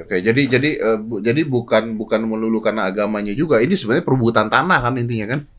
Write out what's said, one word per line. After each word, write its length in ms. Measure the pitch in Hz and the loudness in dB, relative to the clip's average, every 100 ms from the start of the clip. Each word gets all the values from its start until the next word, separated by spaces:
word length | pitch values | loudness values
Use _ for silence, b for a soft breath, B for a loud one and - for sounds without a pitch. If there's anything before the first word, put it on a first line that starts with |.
oke. 140 | 82 92 | -4 -2
Jadi, 300 | 98 123 135 | 2 2 2
jadi, 220 | 127 147 | 2 0
eh, 220 | 151 110 110 | 0 0 -2
bu-, 240 | 110 113 | -4 -4
jadi 240 | 110 120 | 0 0
bukan, 480 | 160 123 - 110 113 | 0 -2 2 0 0
bukan 300 | 110 107 110 | -4 -2 -2
melulu 400 | 113 110 113 110 | -2 -2 0 0
karena 240 | 110 107 95 | 0 -2 -2
agamanya 480 | 98 104 107 104 101 | -2 -2 -2 -4 -2
juga. 240 | 160 113 | 0 2
Ini 160 | 127 190 | 2 0
sebenarnya 320 | 107 135 - | 0 0 2
perebutan 400 | 131 117 110 110 | 2 2 2 2
tanah 320 | 117 165 170 | 2 2 2
kan 160 | 120 127 | 2 -2
intinya 320 | 120 117 104 | -2 -4 -4
kan? 120 | 139 147 | -6 -8